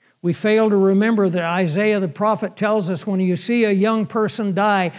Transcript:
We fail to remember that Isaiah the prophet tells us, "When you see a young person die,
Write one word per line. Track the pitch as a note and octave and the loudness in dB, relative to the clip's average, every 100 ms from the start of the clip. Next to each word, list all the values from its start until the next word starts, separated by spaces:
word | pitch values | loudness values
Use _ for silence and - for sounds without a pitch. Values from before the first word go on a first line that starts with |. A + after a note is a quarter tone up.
| _ _ | _ _
We | F3 | -4
fail | - G#3+ A3 A3 | -2 0 2 4
to | G3+ | 4
remember | F#3+ G3 A3 G#3+ F#3+ | 4 4 2 2 0
that | F3 | 0
Isaiah | E3 F3 F3 E3+ G#3+ G#3 | -2 0 0 0 0 0
the | F3+ | -2
prophet | C#3 G#3 G#3 F#3+ | -2 -2 0 -4
tells | - G#3 A3 F3 | -4 -2 0 -2
us, | F3 G#3 | -6 -4
"When | F#3+ | -2
you | F#3 F3 | 0 -2
see | - A#3+ | -2 0
a | G#3+ | 2
young | G3 G#3+ A3 | 2 2 0
person | F#3 A3 G#3+ - G3+ | -2 -2 -2 -2 -4
die, | F#3 G#3 G3+ F3 | 0 2 2 0